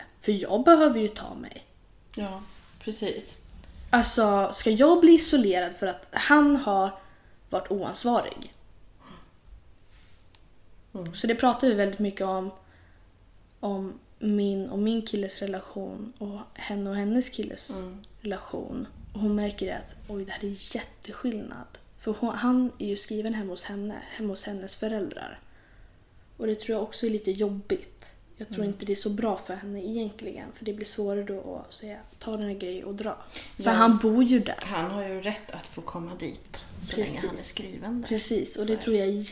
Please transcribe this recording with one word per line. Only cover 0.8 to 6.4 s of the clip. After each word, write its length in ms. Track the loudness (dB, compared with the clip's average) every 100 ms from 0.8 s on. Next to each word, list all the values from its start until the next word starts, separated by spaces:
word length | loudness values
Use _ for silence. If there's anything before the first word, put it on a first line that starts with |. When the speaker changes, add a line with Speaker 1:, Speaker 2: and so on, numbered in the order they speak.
| 8 4
Speaker 1:
ju 80 | 0
ta 260 | -4 -12
mig. 300 | -12 -12 -16 -18 -20 -20 -20 -14 -8
Speaker 2:
Ja, 260 | -6 -8 -12 -18 -20 -10
precis. 580 | -8 -4 -4 -4 -8 -14 -18 -20 -18 -16 2
Speaker 1:
Alltså, 600 | 4 4 4 4 4 2
ska 160 | 0 2
jag 300 | 8 8 10
bli 120 | 12
isolerad 600 | 10 8 4 6 2 0
för 120 | -2 -4
att 220 | -4 -6
han 460 | -2 6 8